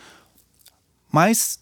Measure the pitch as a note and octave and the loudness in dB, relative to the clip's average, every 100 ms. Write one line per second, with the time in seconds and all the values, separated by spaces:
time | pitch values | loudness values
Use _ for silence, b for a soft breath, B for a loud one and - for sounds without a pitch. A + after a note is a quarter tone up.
0 | b b b _ _ _ _ _ _ _ | b b b _ _ _ _ _ _ _
1 | _ D3+ F#3 A3+ - - | _ 0 2 0 -4 -8